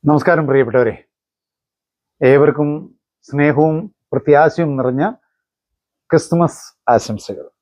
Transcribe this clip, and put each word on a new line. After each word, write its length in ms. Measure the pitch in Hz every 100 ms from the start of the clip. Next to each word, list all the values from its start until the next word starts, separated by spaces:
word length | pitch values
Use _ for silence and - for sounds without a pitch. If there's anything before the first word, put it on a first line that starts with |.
| 147
നമസ്കാരം 360 | 147 180 170 147
പ്രിയപ്പെട്ടവരെ, 440 | 139 120 127 117 - _ _ _ _ _ _ _ _ _ _ _ _ 127
ഏവർക്കും 400 | 139 151 147 147 151 - _ _ _ _
സ്നേഹവും 460 | 139 147 135 156 156 208 _ _
പ്രത്യാശയും 600 | 131 - 143 160 165 160 135
നിറഞ്ഞ 260 | 127 127 185 247 _ _ _ _ _ _ _ _ _
ക്രിസ്മസ് 540 | 160 - 170 170 - - _ -
ആശംസകൾ. 520 | 113 - 107 - 95 - _